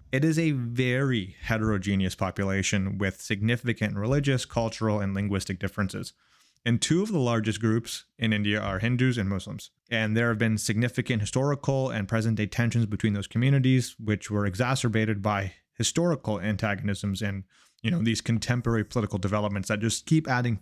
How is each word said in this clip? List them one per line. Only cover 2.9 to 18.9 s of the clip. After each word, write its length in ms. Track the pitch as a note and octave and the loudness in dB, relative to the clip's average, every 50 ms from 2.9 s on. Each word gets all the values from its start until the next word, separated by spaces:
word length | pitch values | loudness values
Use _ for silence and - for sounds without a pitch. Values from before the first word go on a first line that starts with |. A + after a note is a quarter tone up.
| G2+ G2 | -2 -2
with 240 | G2+ F#2+ - - | -2 -2 -2 -4
significant 760 | - - A2 G2 G#2 A2 B2 A#2+ - A#2+ A2 - A2 G#2 G#2 | -4 -4 -2 0 2 0 0 0 0 -2 -2 0 -2 -2 -2
religious, 480 | G2+ G2+ A#2+ C#3 D3 C#3 C#3 C3 B2 - | -2 -2 0 0 2 2 2 0 0 0
cultural, 560 | - - A#2+ A2+ A2 - - A2 G#2+ G#2 G#2 | -2 -2 -2 -2 -2 -2 -2 0 0 0 0
and 140 | G2+ G2 G2 | 0 -2 -2
linguistic 440 | G2 G2+ G#2 G2+ F#2+ - - G2 F2+ | -2 -2 0 0 -2 -2 -4 -6 -4
differences. 540 | - F#2+ - - G2+ F#2 - G2 F#2+ - - _ _ _ _ _ _ _ _ _ - | -4 -6 -2 -2 -4 -2 -4 -6 -10 -10 -14 _ _ _ _ _ _ _ _ _ 0
And 160 | A#2+ A#2 A2+ | 2 2 2
two 200 | - - D#3 F3 | 4 2 2 2
of 120 | G#3 A3 G#3 | 2 2 0
the 60 | D#3 | 0
largest 420 | B2+ A#2+ A#2 A2+ G#2+ A2 G#2 G#2 | 2 2 2 2 0 0 -2 0
groups 420 | A#2 A2 A2 A#2 A#2 - - - - _ _ - | 2 2 2 2 0 -4 -10 -12 -12 _ _ -2
in 140 | A#2 A2 G#2+ | 0 0 2
India 260 | G#2 G#2 G#2 G#2 G#2+ | 2 2 0 0 0
are 200 | G2+ G2+ F#2+ F#2 | 0 -2 -2 -2
Hindus 360 | A2 A#2+ B2 A#2+ B2+ C3 A#2+ A#2+ | 0 0 2 2 2 2 2 2
and 120 | G2 G2 | 0 -2
Muslims. 420 | G2 F#2 - - - G2+ - - _ _ _ - | -2 -4 -6 -8 -10 -12 -12 -16 _ _ _ -4
And 280 | A#2 A2 A2 G#2+ G#2+ A2+ | -2 -2 0 2 2 2
there 100 | A#2 A#2+ | 2 2
have 100 | A2+ G#2 | 2 2
been 200 | A#2 A2+ A2 G#2 | 2 2 2 0
significant 640 | - - A2 G#2+ A#2+ A#2+ - - B2 - B2+ G#2+ | 0 0 0 0 0 0 0 -2 -2 0 0 -2
historical 680 | G#2 - - B2+ C3+ C#3+ C#3+ C#3 - - C#3 C3+ C3 B2+ | -2 0 0 0 0 0 0 -2 0 0 0 0 0 -2
and 200 | A2+ G#2+ G2 F#2 | -2 -4 -2 0
present-day 380 | A#2 A2+ G#2+ A#2 A2 G#2 G#2+ F#2+ | 0 0 2 2 0 0 -2 -2
tensions 380 | - - A#2 A2+ - A#2 A2+ G#2 | -2 0 0 0 2 0 0 0
between 260 | G#2+ F#2+ - A2+ G2+ | 0 0 0 0 0
those 120 | G2+ F#2+ | 0 -2
communities, 680 | - - A#2 B2 C3+ C#3+ C#3 B2+ C3 C3 B2+ A#2+ - - - | -4 -2 0 2 4 4 4 4 4 4 4 2 0 -6 -8
which 320 | A2+ G#2 G#2+ - - - | -2 -2 -2 -2 -2 -2
were 160 | G#2 G#2 G#2 | -2 0 0
exacerbated 760 | G2+ F2+ F#2+ B2+ B2 C3+ - - A#2+ G#2+ A2 A2 A2 A2 G2+ | 0 0 0 0 0 0 0 0 0 2 2 2 2 0 0
by 320 | G2 G#2+ G#2 G2 G2 F#2 - _ _ _ _ - | 0 0 0 0 -2 -4 -8 _ _ _ _ -4
historical 640 | A2+ - - E3 E3+ F3 D#3+ - - A2 G#2+ F#2+ | -2 0 0 2 2 2 0 0 -2 -2 -4 -2
antagonisms 800 | F#2 G#2 G#2+ G2 A2+ G#2 G2+ F#2 - G2+ G2 - - G2+ G2 F#2+ | -2 -2 -2 0 0 -2 -2 -2 -2 -4 -4 -2 -2 -4 -2 -2
and, 240 | A2 G2+ G2 G2 F#2+ _ _ _ _ _ _ _ | -4 -4 -4 -6 -8 _ _ _ _ _ _ _
you 80 | - A2+ | -2 0
know, 140 | F#2+ - A2 | 0 2 2
these 160 | A2+ A2 G#2+ | 2 0 0
contemporary 640 | - - A2+ G#2+ - - B2 B2 - A#2 A#2 A2 G2+ | 0 0 0 0 0 0 -2 0 0 0 0 0 0
political 340 | - | -2